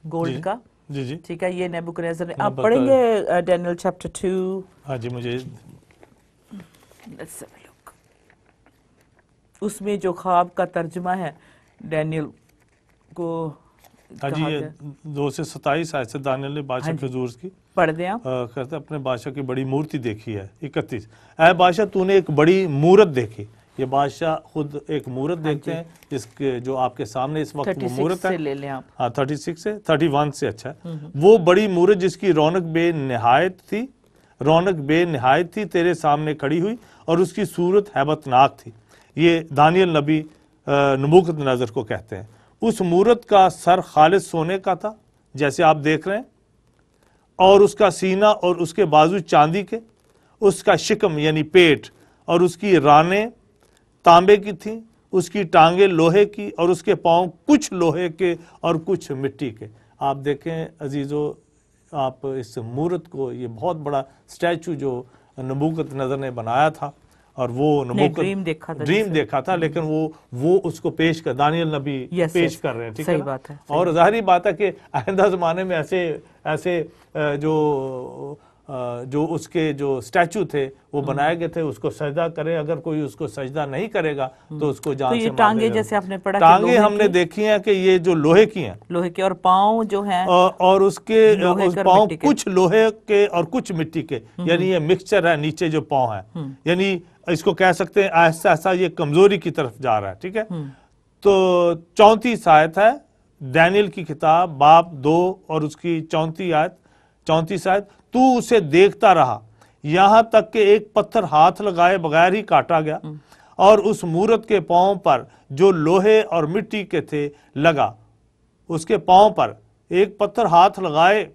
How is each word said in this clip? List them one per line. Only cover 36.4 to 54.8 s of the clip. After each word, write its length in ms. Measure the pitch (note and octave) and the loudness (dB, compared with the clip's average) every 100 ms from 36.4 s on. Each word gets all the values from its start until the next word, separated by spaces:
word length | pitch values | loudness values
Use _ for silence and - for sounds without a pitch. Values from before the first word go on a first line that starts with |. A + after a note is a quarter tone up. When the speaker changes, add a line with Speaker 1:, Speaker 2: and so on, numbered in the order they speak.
| C#3 D#3+ | -4 -2
Speaker 2:
हुई 200 | G3 A#3+ _ _ - | -4 -8 _ _ -4
और 120 | E3+ | -2
उसकी 240 | F3+ G3 | -2 -4
सूरत 420 | G3 - F3 G3+ G3+ C3+ | -8 -4 0 0 -2 -4
हैबतनाक 600 | C#3+ D3+ C#3 B2 C#3+ - | -2 -4 0 2 2 0
थी।" 120 | - - _ _ _ - | -20 -20 _ _ _ 0
ये 300 | E3+ E3 D#3+ | 2 2 -2
दानियल 440 | C#3+ D3+ F3 F#3 D#3 | 2 4 4 2 0
नबी, 240 | C#3+ D#3 | 0 -2
अ, 60 | D#3 _ _ _ - | -4 _ _ _ -2
नबूकदनेस्सर 1040 | C#3+ C#3 C3+ C#3+ F3 F3 D#3 C#3 B2+ B2 | 0 2 0 4 4 4 -4 -2 -2 -2
को 140 | - | -6
कहते 320 | A2+ A2+ - G2 | -8 -10 -10 -16
हैं। 120 | - _ _ _ | -16 _ _ _
"उस 200 | A3+ A3 | -4 -2
मूरत 400 | F#3 F3 G#3 A#3+ | 0 2 4 2
का 240 | - G3+ F#3 | 4 4 4
सर 320 | E3 - F#3 | 2 0 0
खालिस 500 | - - D#3 F#3+ - | 0 4 4 4 -2
सोने 280 | E3 D#3+ F#3+ | -6 -4 -4
का 180 | G3 E3+ | -4 -6
था, 240 | - A3 _ _ _ C3 | -8 -12 _ _ _ -4
जैसे 260 | C#3+ C3 | -4 2
आप 140 | D#3+ D#3 | 4 4
देख 320 | C#3+ D#3 F3 | 0 -2 -2
रहे 100 | G#3 | -6
हैं, 60 | C4 _ _ _ _ _ _ _ _ _ _ - | -8 _ _ _ _ _ _ _ _ _ _ 2
और 240 | F#3+ G3 | 6 8
उसका 280 | G3 - G#3 | 6 4 0
सीना 400 | E3+ F#3+ F#3+ G#3+ | 2 -4 2 2
और 260 | G#3+ F3+ E3+ | 2 -2 -2
उसके 280 | E3 F#3+ | -4 -2
बाजू 360 | F3+ D3+ D#3+ G3 | 2 4 4 0
चांदी 420 | E3 D#3+ D3+ F#3 | 0 4 4 0
के, 160 | F#3+ A3+ A3+ _ _ _ _ _ | -6 -12 _ _ _ _ _ _
उसका 360 | G3+ F#3+ - E3 | 0 2 0 0
शिकम 420 | - G#3+ G3+ D3+ | 0 -2 0 0
यानी 240 | D3+ D#3 | -2 -2
पेट 440 | D3+ F#3 E3+ C#3 - _ _ _ - | 4 6 6 4 -2 _ _ _ -2
और 140 | E3+ | 0
उसकी 360 | F3+ F3 G#3 E3+ | 0 -2 2 4
रानें 520 | C#3+ D3 E3+ G3 A3+ _ _ _ _ _ _ _ | 6 6 6 -2 -4 _ _ _ _ _ _ _
तांबे 320 | - E3+ F#3 G#3 | 6 6 8 4
की 160 | G3+ | 2
थीं, 300 | G3 G#3+ A3+ | -10 -12 -12